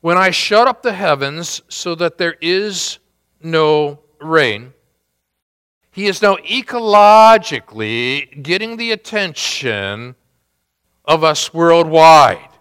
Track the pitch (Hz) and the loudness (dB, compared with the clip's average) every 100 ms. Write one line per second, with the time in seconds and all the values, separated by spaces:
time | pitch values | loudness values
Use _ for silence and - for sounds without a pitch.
0 | 165 175 190 180 - 208 254 247 247 190 | 0 0 0 -2 -2 2 2 0 -6 -4
1 | 190 143 139 151 170 - _ - - 165 | -2 -2 -4 -8 -12 -14 _ -14 -10 -6
2 | 170 _ 170 160 165 185 208 185 - - | -6 _ -6 -6 -4 -4 -4 -8 -10 -12
3 | _ _ _ _ 160 160 156 151 151 143 | _ _ _ _ -6 -2 0 0 -2 -8
4 | _ _ 151 160 131 104 123 _ _ _ | _ _ -2 0 0 -4 -12 _ _ _
5 | _ _ _ _ _ _ _ _ _ - | _ _ _ _ _ _ _ _ _ -8
6 | 202 196 208 196 - 233 - 247 226 208 | -6 0 0 0 -4 -8 -8 -8 2 4
7 | 208 214 220 226 226 139 - 110 110 113 | 6 8 8 6 2 -12 -12 -10 -6 -4
8 | 123 139 139 147 139 180 220 233 233 220 | -4 -6 -8 -16 -6 -6 -6 -10 -8 -8
9 | - 214 190 151 - - 135 107 98 104 | -6 -6 -6 -8 -10 -8 -6 -6 -6 -10
10 | 120 123 _ _ _ _ _ _ _ _ | -14 -20 _ _ _ _ _ _ _ _
11 | - 160 156 151 - 165 170 165 160 160 | -4 0 0 -2 -6 -2 2 2 2 6
12 | 160 160 131 95 - _ | 8 8 6 2 -12 _